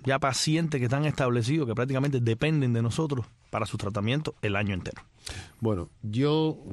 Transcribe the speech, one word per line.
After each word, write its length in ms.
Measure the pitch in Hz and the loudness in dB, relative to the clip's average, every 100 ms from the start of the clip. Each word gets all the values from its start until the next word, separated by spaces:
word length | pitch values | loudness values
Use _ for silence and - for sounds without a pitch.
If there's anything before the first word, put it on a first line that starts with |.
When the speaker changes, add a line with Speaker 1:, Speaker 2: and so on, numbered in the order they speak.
Speaker 1:
ya 140 | 127 135 | 0 2
pacientes 600 | 139 123 156 156 165 147 | 2 0 2 2 2 0
que 60 | |
están 220 | 120 139 151 | 0 2 0
establecidos 600 | - 127 120 113 160 123 | 2 2 2 2 0 0
que 80 | |
prácticamente 460 | 107 131 131 143 131 | -2 0 0 0 2
dependen 540 | 117 113 151 156 127 | 2 2 2 2 2
de 80 | 117 | 2
nosotros 420 | 117 160 160 131 107 - _ | 0 0 -2 -2 -6 -12 _
para 160 | 107 | -4
su 140 | 107 104 | -4 -4
tratamiento 560 | 101 101 107 143 - - | -4 -2 0 0 -4 -4
el 120 | 107 | -2
año 200 | 98 101 | 0 0
entero. 280 | 92 - - - - - 95 - - | -2 -6 -10 -16 -18 -14 -14 -14 -4
Speaker 2:
Bueno, 280 | 113 95 80 - | -2 0 -4 -10
yo 600 | 107 113 147 156 160 - - | -6 0 2 2 2 -2 -10